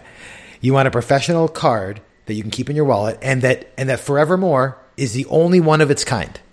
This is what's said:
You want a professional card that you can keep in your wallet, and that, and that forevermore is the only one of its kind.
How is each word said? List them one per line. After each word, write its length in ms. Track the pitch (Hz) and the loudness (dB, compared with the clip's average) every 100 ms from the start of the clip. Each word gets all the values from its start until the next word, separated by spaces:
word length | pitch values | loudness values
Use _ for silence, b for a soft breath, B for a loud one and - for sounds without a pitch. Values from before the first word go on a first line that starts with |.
| - B B B B B | -14 B B B B B
You 100 | 123 | 0
want 160 | 135 131 | 2 2
a 40 | |
professional 580 | 127 - 139 131 165 160 | 0 0 0 0 0 0
card 500 | - 160 113 95 104 - _ - | 0 0 0 -4 -12 -18 _ -10
that 80 | 107 | -8
you 60 | |
can 100 | 107 | -6
keep 180 | - 127 | -8 -4
in 60 | 147 | -2
your 80 | 147 | 0
wallet, 320 | 107 107 110 | 0 -2 -4
and 200 | 127 131 | -4 0
that, 260 | 127 127 - - | 0 -2 -6 -6
and 120 | 135 | -4
that 100 | 123 | -4
forevermore 800 | - 143 156 185 190 135 131 131 _ - | -2 0 2 0 2 2 0 -4 _ -6
is 160 | 135 | -6
the 140 | 117 - | -4 -2
only 340 | 156 170 180 | 2 4 4
one 220 | 160 156 | 4 4
of 100 | 151 | 4
its 140 | 143 - | 0 -2
kind. 340 | 117 71 - _ | -4 -6 -12 _